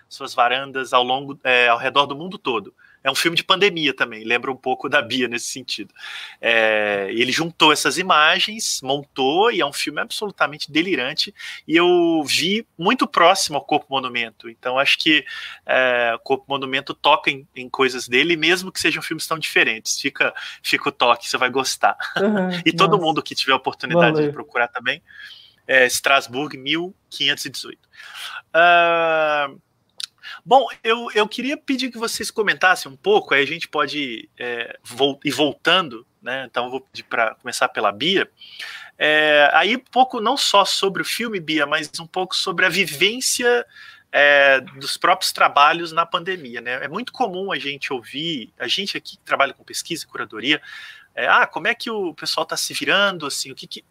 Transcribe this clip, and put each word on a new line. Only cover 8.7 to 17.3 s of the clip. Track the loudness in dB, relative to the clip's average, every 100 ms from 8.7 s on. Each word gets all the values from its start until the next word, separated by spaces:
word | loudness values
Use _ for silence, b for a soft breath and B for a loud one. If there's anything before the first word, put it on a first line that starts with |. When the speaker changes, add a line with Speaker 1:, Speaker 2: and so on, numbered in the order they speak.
| -4
Speaker 1:
montou, | -4 -4 -4 -2 2 4 2
e | 2
é |
um | -2
filme | -4 -6 -6
absolutamente | -8 -8 -6 -2 -4 -4 -4
delirante, | -2 -2 -2 -2 -4 -6 B B B 0
e | 4
eu | 6 4 4 2 0
vi | -2 0 -2 -6 -4
muito | -2 0 0
próximo | 4 4 4 0 -4
ao |
Corpo | 0 -2 0
Monumento, | -4 -4 -6 -8 -10 -20
então | -10 -2 0
acho | 2 2
que, | 2 2 B B B B
é, | -2 2 2 2 0
o | -2
Corpo | -2 -2 -2
Monumento | -6 -2 -4 -4
toca | 0 2 4 2